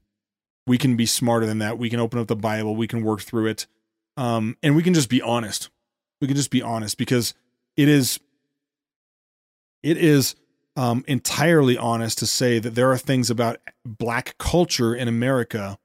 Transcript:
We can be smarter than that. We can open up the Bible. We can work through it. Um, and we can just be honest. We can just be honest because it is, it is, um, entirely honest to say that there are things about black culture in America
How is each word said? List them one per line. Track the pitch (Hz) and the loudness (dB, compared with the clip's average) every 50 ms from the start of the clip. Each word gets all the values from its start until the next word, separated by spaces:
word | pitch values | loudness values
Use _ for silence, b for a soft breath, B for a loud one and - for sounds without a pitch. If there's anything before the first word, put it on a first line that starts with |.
| _ _ _ _ _ _ _ _ _ _ _ _ _ 127 | _ _ _ _ _ _ _ _ _ _ _ _ _ 0
We | 123 120 | 2 2
can | - 131 120 | 2 2 2
be | 113 117 | 2 0
smarter | 110 - - 127 120 117 113 113 | 0 -2 0 0 0 2 2 0
than | 107 107 107 | -2 -2 -2
that. | 107 107 120 113 | -4 -4 -4 -6
We | 123 110 | -6 -4
can | 120 120 | -2 -2
open | 117 113 123 120 | -2 -2 -2 -4
up | 113 - | -4 -4
the | 120 | -4
Bible. | 104 101 110 107 110 110 107 107 | -4 -2 -2 -2 -2 -4 -4 -2
We | 110 117 | -4 -4
can | 104 120 117 110 | -4 -4 -4 -2
work | 107 107 101 - | -2 -2 -4 -4
through | - - 113 110 | -6 -4 -2 -2
it. | 110 107 - - - _ _ _ _ _ _ _ _ _ | -2 -4 -6 -10 -14 _ _ _ _ _ _ _ _ _
Um, | 147 127 120 117 113 107 160 - - - | -6 -4 -2 -2 -2 -2 -4 -6 -2 0
and | 147 143 | 2 2
we | 165 165 | 4 4
can | 185 180 | 4 2
just | 160 131 107 | 2 2 2
be | 120 127 | 0 0
honest. | 113 117 120 120 113 98 - - - - _ _ _ _ _ _ _ _ _ _ | 0 0 0 -2 -2 -4 -8 -10 -10 -14 _ _ _ _ _ _ _ _ _ _
We | 143 131 | -4 -2
can | 139 | 0
just | 143 135 - - | -2 -2 0 0
be | 127 113 | -2 -2
honest | 117 117 110 110 101 - - | -2 -4 -4 -4 -6 -6 -6
because | 123 - 131 123 110 - - _ _ _ _ _ _ _ _ | -2 0 0 0 0 -2 -6 _ _ _ _ _ _ _ _
it | 156 143 147 | 2 4 4
is, | 147 143 127 - - - _ _ _ _ _ _ _ _ _ _ _ _ _ _ _ _ _ _ _ _ _ _ _ _ _ _ _ _ _ _ _ _ - | 6 4 4 0 -2 -6 _ _ _ _ _ _ _ _ _ _ _ _ _ _ _ _ _ _ _ _ _ _ _ _ _ _ _ _ _ _ _ _ -2
it | 143 170 | -2 0
is, | 156 170 156 147 139 120 - - _ _ _ _ _ _ _ _ | 4 4 6 6 6 4 2 -2 _ _ _ _ _ _ _ _
um, | 139 127 120 117 127 - - | -2 0 0 0 0 -2 -2
entirely | 139 117 - - - - 147 170 170 156 135 127 123 | -2 -2 -2 -4 -2 2 4 4 6 6 6 4 4
honest | 113 117 117 117 113 113 110 - - | 2 0 -2 -2 -2 -2 -4 -4 -4
to | 117 | -4
say | - - - 131 123 120 113 | -4 -2 0 2 2 2 0
that | 107 120 113 | 0 -2 0
there | 120 127 131 131 | 2 2 2 2
are | 123 | 0
things | - - 135 127 120 110 | 0 -2 0 0 0 0
about | 117 117 117 117 117 - _ - - _ - | 0 -2 -2 -2 -4 -6 _ -20 -20 _ -16
black | 120 107 - 117 117 117 127 - - - - | -16 -10 -8 -6 -4 -4 -4 -6 -8 -10 -8
culture | - - - 175 175 - - - 120 113 120 | -4 0 2 2 2 2 0 0 0 0 0
in | 127 127 117 | -2 -2 -2
America | 117 117 120 131 135 127 113 - - 110 98 98 98 - _ | -2 0 0 0 0 -2 -2 -4 -6 -8 -8 -10 -12 -14 _